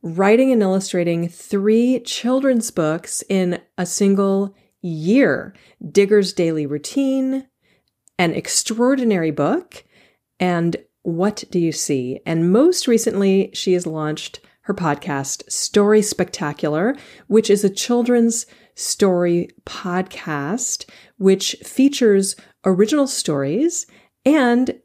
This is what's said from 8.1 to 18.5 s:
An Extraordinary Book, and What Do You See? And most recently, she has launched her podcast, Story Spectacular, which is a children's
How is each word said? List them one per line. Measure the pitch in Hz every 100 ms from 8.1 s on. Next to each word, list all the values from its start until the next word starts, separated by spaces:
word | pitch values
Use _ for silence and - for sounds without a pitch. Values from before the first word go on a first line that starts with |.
| -
An | 175
Extraordinary | - - - - 220 240 269 240 190 160
Book, | 147 147 294 - - _ _ _ _ _ _
and | 180 175 170 165 _ _
What | - 165 196 208 -
Do | 180
You | 165
See? | 156 - 139 123 131 -
And | 165 170
most | 190 320 359 -
recently, | 226 226 196 196 190 185 -
she | -
has | 180 175
launched | 160 151 156 - - _ _
her | - -
podcast, | 170 143 - 139 139 - -
Story | - - 208 202 214
Spectacular, | 208 - 175 - 151 147 156 151 208 285 - - _
which | 214 220
is | 202
a | 202
children's | 190 - 240 233 247 233 226 -